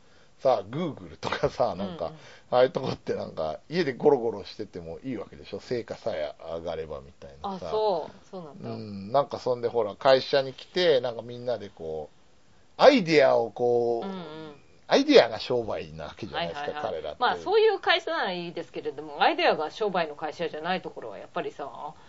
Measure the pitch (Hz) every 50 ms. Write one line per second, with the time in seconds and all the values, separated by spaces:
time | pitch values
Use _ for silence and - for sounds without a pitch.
0 | _ _ - - - _ _ _ - 135 123 107 95 101 127 156 185 156 - -
1 | 92 80 80 - - - - - - 135 - - 131 110 90 90 98 95 90 78
2 | 85 78 80 - - - - - - _ 120 123 127 135 - 135 131 120 123 -
3 | - - 113 104 104 104 98 - 80 78 76 - - - 147 180 170 139 120 113
4 | - 147 139 127 117 117 101 101 98 - - - 107 - - 92 85 80 82 78
5 | - 135 123 98 92 - - 71 73 - 101 95 - - 127 120 104 - - -
6 | - 113 98 80 73 71 - - - 80 82 85 82 85 82 80 80 76 73 69
7 | 67 71 - _ - 69 69 71 - 202 190 180 185 165 214 220 214 214 185 160
8 | 143 - - - - - - 185 170 147 - - - 117 113 113 110 104 101 98
9 | 95 101 120 139 139 - 113 104 - 127 123 120 117 113 113 120 107 101 95 -
10 | - 139 135 131 120 - - 139 135 135 123 - - - - 180 180 170 147 127
11 | 120 123 113 113 110 120 123 120 120 123 120 104 104 95 - - 82 80 78 78
12 | 76 - _ _ _ _ _ _ _ _ _ - - _ _ - 170 254 294 247
13 | 180 156 160 147 131 131 127 120 117 110 - - 123 120 120 120 120 117 117 117
14 | 196 196 190 185 170 156 156 160 156 156 147 - - _ - _ _ - - 269
15 | 277 302 285 208 127 117 110 - - - 127 120 117 101 101 80 87 78 78 80
16 | 76 76 - - - - - 160 170 85 - 147 147 143 - 151 151 220 175 -
17 | - 156 - - 247 220 180 - - 349 403 453 427 440 392 - - 403 339 370
18 | - 320 330 320 254 202 180 175 175 175 160 170 160 - - 170 139 151 139 139
19 | 151 156 143 160 196 269 330 311 339 262 190 156 151 - - - 226 202 185 180
20 | 165 151 147 - 160 151 143 - 170 156 - 151 156 175 185 175 - 160 - 143
21 | 123 113 98 90 123 - - 175 165 - - - 147 131 120 135 139 151 165 -
22 | -